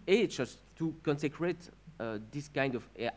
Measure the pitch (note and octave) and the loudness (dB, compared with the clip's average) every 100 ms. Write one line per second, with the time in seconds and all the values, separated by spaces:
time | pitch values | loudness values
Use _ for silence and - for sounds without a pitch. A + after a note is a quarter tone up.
0 | - A3 F3+ - B2 - - - E3 D3 | 4 6 4 0 -4 -4 -16 -4 -4 -2
1 | D#3 C#3+ C#3+ - F3 E3+ - - - - | -2 0 0 0 -2 -2 -10 -20 -20 -8
2 | A2+ G#2+ G#2+ D3 D3 C#3+ C3+ A#2+ - - | -6 -4 -6 -10 -4 0 2 0 -6 -4
3 | A#2 | -4